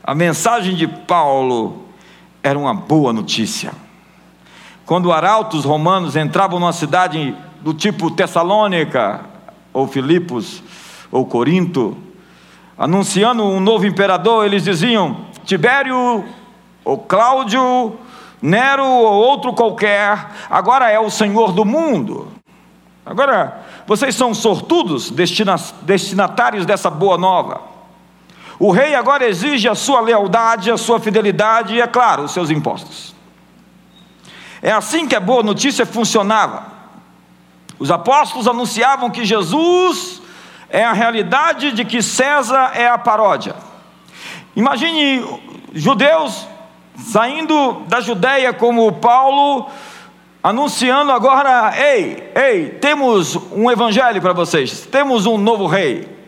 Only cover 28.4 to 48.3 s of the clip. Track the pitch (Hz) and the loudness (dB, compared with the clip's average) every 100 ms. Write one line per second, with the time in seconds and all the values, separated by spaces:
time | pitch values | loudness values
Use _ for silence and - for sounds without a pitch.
28.4 | - - 196 185 294 277 233 285 247 175 | -20 0 2 4 4 2 2 2 2 0
29.4 | 277 277 220 208 - 262 226 220 196 226 | -2 0 0 0 2 2 4 2 2 2
30.4 | 226 226 185 226 - 233 214 208 208 170 | 2 0 0 -2 0 0 2 0 0 0
31.4 | 214 226 202 233 233 240 233 139 147 180 | 2 2 0 -2 0 2 2 2 -4 -4
32.4 | 160 151 123 - - - - - _ _ | -2 -2 -2 -8 -12 -20 -20 -20 _ _
33.4 | _ _ _ _ _ _ - _ - - | _ _ _ _ _ _ -20 _ -20 -20
34.4 | - - - 214 - 330 294 226 185 254 | -20 -6 0 0 0 -4 0 0 2 2
35.4 | 214 202 277 226 233 220 220 220 196 220 | 2 0 -2 0 -2 -2 0 0 2 0
36.4 | 160 - - - - - - _ _ _ | 0 -4 -16 -20 -20 -20 -20 _ _ _
37.4 | _ _ - - 139 170 196 277 294 247 | _ _ -20 -10 -2 0 4 2 2 0
38.4 | 240 240 240 214 247 269 240 220 214 220 | 0 0 -4 0 0 0 -2 -4 -2 0
39.4 | 165 277 339 359 370 311 - - - - | 0 0 2 2 2 -2 -10 -16 -20 -20
40.4 | - - - 190 226 226 233 226 175 262 | -20 -20 -4 0 0 2 0 0 0 0
41.4 | 330 311 285 220 226 233 - - 269 294 | 0 0 -4 -4 -4 -2 -2 -2 0 0
42.4 | 233 262 254 - 240 233 240 214 208 139 | 0 0 0 0 0 2 0 2 2 0
43.4 | 101 - - - - _ - - - - | -4 -14 -18 -20 -20 _ -20 -20 -18 -18
44.4 | - - 240 262 330 320 285 262 - - | -8 -2 0 0 -2 0 0 0 -4 -12
45.4 | - - - 160 165 214 285 320 285 190 | -16 -20 -14 -2 0 2 4 2 0 -8
46.4 | - - - - - - 226 208 233 302 | -16 -20 -20 -20 -20 -18 -2 0 0 -4
47.4 | 320 302 269 - 107 233 214 202 254 | 0 2 2 -2 -4 -4 -2 0 2